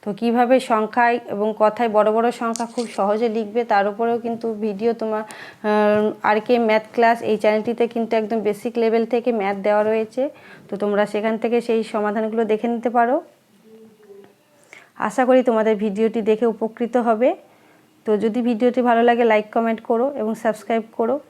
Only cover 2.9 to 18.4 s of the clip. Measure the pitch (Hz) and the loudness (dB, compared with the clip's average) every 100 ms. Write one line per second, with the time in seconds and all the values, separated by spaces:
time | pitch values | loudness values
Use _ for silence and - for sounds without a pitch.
2.9 | - 202 214 233 220 208 220 233 208 202 | -2 -2 0 -2 -2 -4 -6 0 0 0
3.9 | 202 233 233 233 233 233 214 214 196 233 | -2 -2 -2 -4 -6 -6 -4 -6 -2 -2
4.9 | 233 220 214 220 - - - 214 214 208 | -2 -4 -6 -6 -14 -18 -8 0 2 4
5.9 | 208 214 - 214 214 220 247 226 214 220 | 2 0 0 0 0 2 2 4 2 0
6.9 | - 226 233 233 214 214 214 214 233 233 | 2 2 2 0 0 2 2 -2 -2 -2
7.9 | 233 226 226 214 226 208 208 247 226 226 | -2 -2 -2 0 -2 -2 -4 -4 0 0
8.9 | 226 226 240 233 226 196 202 196 208 214 | 2 0 0 0 -2 -2 -2 0 2 2
9.9 | 220 220 - 277 - - - - 196 208 | 0 -2 -4 -4 -6 -20 -20 -12 -6 -2
10.9 | 202 208 214 220 220 233 240 233 226 220 | 0 0 0 -2 -2 0 -2 0 -2 0
11.9 | 220 208 208 220 226 220 214 233 233 240 | -2 -2 -2 -2 -2 0 0 0 -2 0
12.9 | 233 233 294 349 _ _ _ - 220 220 | 2 2 0 -4 _ _ _ -20 -20 -20
13.9 | 196 208 202 202 _ _ _ _ - - | _ -20 -20 -20 _ _ _ _ -20 -20
14.9 | - 214 185 254 254 254 226 220 214 214 | -8 -6 0 4 4 4 2 2 0 -2
15.9 | 196 220 226 208 214 233 226 226 226 233 | 0 0 0 0 0 0 -2 -6 -4 -2
16.9 | 247 233 214 254 370 - _ _ _ _ | 0 0 2 2 0 -8 _ _ _ _
17.9 | _ - 208 220 220 | _ -2 0 0 0